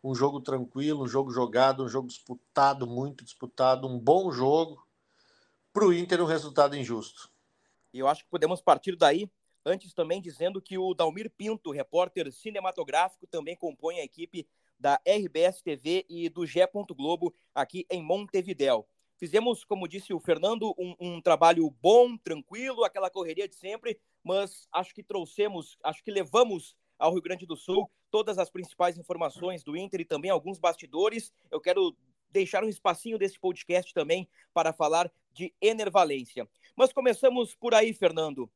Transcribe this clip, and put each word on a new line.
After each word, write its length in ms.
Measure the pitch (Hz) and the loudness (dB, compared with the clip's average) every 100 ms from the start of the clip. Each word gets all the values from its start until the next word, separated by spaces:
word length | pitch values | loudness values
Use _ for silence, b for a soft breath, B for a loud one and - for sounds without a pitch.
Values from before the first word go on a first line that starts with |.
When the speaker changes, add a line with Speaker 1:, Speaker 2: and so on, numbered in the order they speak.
Speaker 1:
um 100 | 135 | -6
jogo 280 | 123 139 143 | 0 0 0
tranquilo, 600 | 127 131 120 131 147 151 | -6 -6 -6 -6 -4 -4
um 40 | 127 | -2
jogo 240 | 131 139 | -2 -2
jogado, 520 | 123 120 110 131 131 | -2 0 4 4 4
um 40 | 127 | -4
jogo 200 | 127 127 | -6 -8
disputado, 760 | - - 123 _ - 139 139 123 | -16 -16 -18 _ 2 2 2 -4
muito 380 | 120 139 139 | -6 -6 -10
disputado, 640 | 120 - 120 - 131 131 131 | -20 -16 -16 0 2 2 -2
um 100 | 123 | -2
bom 340 | 113 170 185 | 4 4 4
jogo. 540 | 127 131 156 160 147 _ _ _ _ _ _ _ _ _ | 0 2 2 0 -8 _ _ _ _ _ _ _ _ _
Pro 220 | - 202 | 2 4
Inter, 280 | 175 175 175 | 4 2 0
um 40 | 170 | 2
resultado 500 | 160 147 139 143 143 | 0 -2 4 4 2
injusto. 560 | 120 117 - - - _ _ _ _ _ _ | -6 -6 -8 -18 -20 _ _ _ _ _ _
Speaker 2:
E 60 | 127 | -2
eu 80 | 135 | 0
acho 160 | 151 | -2
que 60 | _ | _
podemos 320 | 175 156 180 | -2 0 0
partir 340 | - 151 - 175 | 4 4 2 2
daí, 360 | 160 160 208 _ _ _ - | 4 4 -4 _ _ _ -4
antes 280 | 185 180 | -4 -4
também 280 | - 160 185 | -6 -4 -4
dizendo 400 | 175 147 175 196 | -8 -6 -6 -6
que 160 | - 185 | -10 -6
o 160 | 185 | -4
Dalmir 380 | 180 165 170 220 | 0 -2 -2 -14
Pinto, 400 | _ 208 220 170 | _ -8 -8 -8
repórter 600 | 139 131 165 185 - 147 | -8 -2 0 0 -2 -8
cinematográfico, 960 | 127 220 208 185 185 139 143 185 _ - | -8 -12 -6 -6 -6 -2 0 0 _ -12
também 300 | 170 151 175 | -10 -10 -8
compõe 440 | 175 139 160 175 | -10 -6 -8 -6
a 40 | |
equipe 440 | 139 - 170 175 151 _ _ _ | -10 -12 -14 -12 -16 _ _ _
da 220 | 139 143 - | 0 0 2
R 240 | 208 185 | 2 0
B 100 | 151 | 2
S 240 | 175 185 | 2 2
T 120 | - 143 | -8 -8
V 300 | 135 180 - | -2 -4 -4
e 180 | 170 165 | -8 -8
do 180 | 147 165 | -6 -4
G 140 | 143 | 2
E 80 | 185 | 0
ponto 260 | 208 196 | 0 -10
Globo 400 | 127 143 170 170 _ _ - | -6 -4 -2 -4 _ _ -6
aqui 300 | 139 180 - | -4 -6 -8
em 140 | 180 | -8
Montevidéu. 840 | 156 190 208 196 180 151 139 117 - _ _ _ | -2 -4 -2 -4 -4 -2 0 0 -2 _ _ _
Fizemos, 480 | 175 190 233 233 | -2 0 0 -4
como 240 | - 196 175 | -4 -6 -6
disse 260 | 185 - | -10 -8
o 60 | 175 | -8
Fernando, 560 | - 160 180 226 214 - | -2 0 0 -2 -4 -6
um, 180 | 180 175 | -10 -10
um 220 | 175 170 | -10 -4
trabalho 480 | 170 156 165 170 160 131 | 2 6 6 6 2 2
bom, 360 | - 233 247 233 | 6 8 6 2
tranquilo, 680 | - 156 135 202 262 240 | -10 -10 -10 -8 -8 -2
aquela 260 | 208 202 185 | -2 0 -6
correria 380 | 190 170 160 196 | -4 -8 -6 -8
de 80 | - | -10
sempre, 420 | 185 220 240 214 _ _ | -12 -10 -10 -10 _ _
mas 460 | 175 190 196 - _ | -4 -2 -2 -10 _
acho 220 | 165 185 | -6 -6
que 80 | - | -12
trouxemos, 760 | 190 202 160 - 208 185 147 _ | -8 -8 -8 -2 -2 -2 -12 _
acho 220 | 151 160 | -8 -8
que 80 | - | -6
levamos 640 | 202 160 214 240 185 - _ _ _ | -6 0 4 4 2 -10 _ _ _
ao 140 | 156 | 0
Rio 80 | 180 | 0
Grande 240 | 170 180 175 | -4 -10 -8
do 100 | 156 | -14
Sul 340 | - 190 208 _ _ | -2 -2 -2 _ _
todas 240 | 214 214 190 | -2 -2 -2
as 100 | 175 | -4
principais 480 | 185 175 - 175 175 | -4 -16 -2 -2 -2
informações 680 | 165 170 160 - 175 180 | -10 -4 -4 -4 -8 -8
do 120 | 147 156 | -10 -10
Inter 260 | 190 190 | -8 -10
e 40 | 170 | -6
também 240 | 147 175 | -6 -2
alguns 300 | 185 165 196 | -2 -2 -2
bastidores, 760 | 180 170 151 147 208 226 - _ _ | -2 -2 -8 0 0 0 -10 _ _
eu 100 | - | -6
quero 380 | 170 185 180 - _ _ _ | 0 2 0 -2 _ _ _
deixar 340 | 196 185 196 | -2 -2 -2
um 60 | 220 | -4
espacinho 480 | 190 196 175 233 220 | -2 -2 -2 -6 -4
desse 220 | 190 - | -4 -4
podcast 520 | 185 180 - 180 180 | -6 -6 -2 -2 -2
também 380 | - 151 180 180 b b | -4 -2 -2 -4 b b
para 180 | - 160 | -2 -2
falar 400 | 160 151 160 175 _ _ | 0 0 2 0 _ _
de 200 | - 180 _ | -12 -12 _
Ener 300 | 208 220 208 | 0 0 2
Valencia. 580 | 185 165 139 120 - 110 _ b - | 4 4 0 -8 -12 -14 _ b 2
Mas 180 | 262 | 2
começamos 600 | - 254 226 262 247 233 - | 4 2 4 4 4 -4 -4
por 180 | 240 | 4
aí, 180 | 226 226 | 6 4
Fernando. 600 | 220 180 160 160 135 117 | 2 0 2 -4 -4 -10